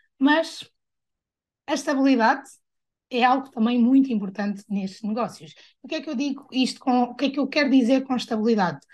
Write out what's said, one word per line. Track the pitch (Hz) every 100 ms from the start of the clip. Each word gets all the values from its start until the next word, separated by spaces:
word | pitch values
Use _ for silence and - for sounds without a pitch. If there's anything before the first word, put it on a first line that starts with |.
| _ -
mas | 269 311 320 - - _ _ _ _ _ _ _ _ _ -
a |
estabilidade | 302 320 269 269 247 220 294 - - _ _ _ _ _
é | 247
algo | 247 269 269
também | 233 220 247
muito | 233 269 269
importante | 220 196 196 202 202 -
nestes | 202 190 -
negócios. | 208 220 190 - 151 - - _
O | 254
que | 320
é |
que | 320
eu |
digo | 247 285 - -
isto | 254 247 -
com, | 269 247
o | 240
que | - 269
é |
que | 285
eu | 277
quero | 302 277
dizer | 269 226 269
com | 269 247
estabilidade? | - 220 220 214 175 139 _